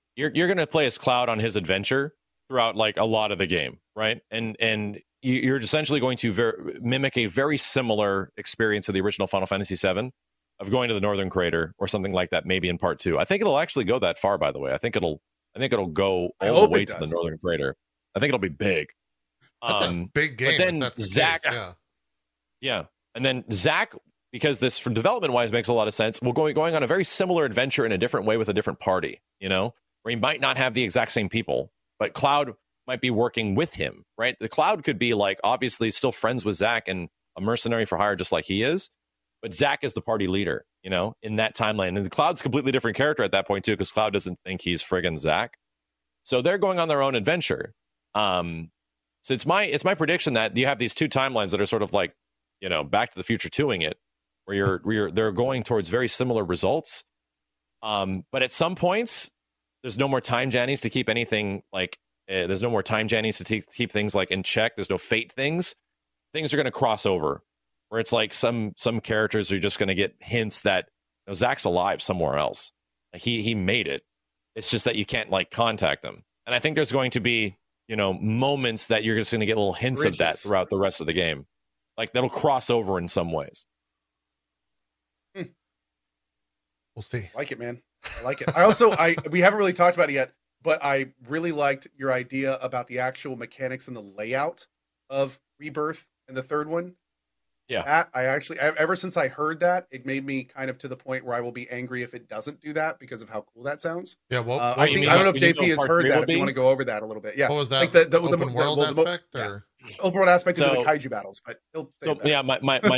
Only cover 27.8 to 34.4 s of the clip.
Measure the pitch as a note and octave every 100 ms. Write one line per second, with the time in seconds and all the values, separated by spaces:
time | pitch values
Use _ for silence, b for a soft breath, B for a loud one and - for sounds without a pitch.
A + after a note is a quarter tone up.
27.8 | A#2 F#2+ A#2+ B2 G#2 A2+ G#2+ G2 G#2+ -
28.8 | - F#2 D#2 - _ - F#2+ F#2+ A2 -
29.8 | _ _ A2+ A#2 B2+ D#3 C3 C3 B2+ A#2
30.8 | A2+ B2 A2 - G2 A2+ - B1+ C2+ _
31.8 | _ - G#2+ - C#3+ D3 C#3 A2 _ _
32.8 | - B2+ B2+ A2 A#2+ - G#2+ G2 E3 -
33.8 | C#2+ - _ - A#2+ -